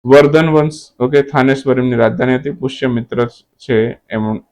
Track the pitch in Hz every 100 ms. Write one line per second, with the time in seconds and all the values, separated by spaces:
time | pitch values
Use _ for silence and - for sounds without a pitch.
0 | 123 139 147 156 160 156 151 - - _
1 | 127 143 139 143 131 135 135 127 127 127
2 | 113 - 127 127 147 - 131 - 131 120
3 | 117 123 120 _ _ _ - 113 117 -
4 | _ 110 107 110 _